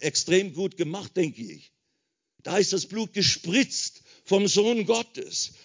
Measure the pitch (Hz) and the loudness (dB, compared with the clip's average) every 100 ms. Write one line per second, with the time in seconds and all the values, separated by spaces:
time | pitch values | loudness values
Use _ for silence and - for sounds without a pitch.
0 | 151 - - 185 196 147 190 - 160 190 | -4 -2 2 2 2 -4 -6 -4 -6 -6
1 | 175 180 160 110 104 76 - _ _ _ | -6 -2 -2 -4 -12 -14 -20 _ _ _
2 | _ _ _ _ - 190 185 190 - 214 | _ _ _ _ -2 0 2 0 -2 -6
3 | 226 202 175 - 170 233 - - - - | -4 0 0 0 0 2 2 0 -8 -10
4 | _ - - 196 202 190 214 233 190 226 | _ -12 0 2 4 4 4 2 2 0
5 | 233 131 92 - - - | -2 -10 -10 -8 -8 -10